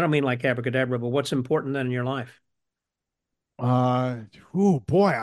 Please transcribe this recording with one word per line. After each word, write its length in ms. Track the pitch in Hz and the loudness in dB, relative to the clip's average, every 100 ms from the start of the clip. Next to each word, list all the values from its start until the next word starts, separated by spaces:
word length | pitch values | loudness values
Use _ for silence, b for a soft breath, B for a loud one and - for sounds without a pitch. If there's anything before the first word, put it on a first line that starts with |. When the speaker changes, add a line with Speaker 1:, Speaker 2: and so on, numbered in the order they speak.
Speaker 1:
don't 100 | 170 | 2
mean 140 | 147 | 2
like 200 | 139 123 | 0 0
abracadabra, 540 | 135 120 123 131 123 123 | 0 0 0 0 0 -2
but 100 | 120 | -2
what's 240 | 139 143 | -2 -2
important 420 | 139 127 156 135 | -4 0 -2 -2
then 120 | 139 127 | -4 -2
in 60 | |
your 120 | 123 | -2
life? 360 | 123 135 - - _ _ _ _ _ _ _ _ _ _ _ - | -4 -6 -8 -16 _ _ _ _ _ _ _ _ _ _ _ -4
Speaker 2:
Uh, 580 | 127 127 127 127 127 120 107 - - 180 | 0 2 2 0 -2 -6 -12 -20 -8 0
ooh, 240 | 202 147 | 2 2
boy. 340 | - 170 202 123 | 2 2 4 2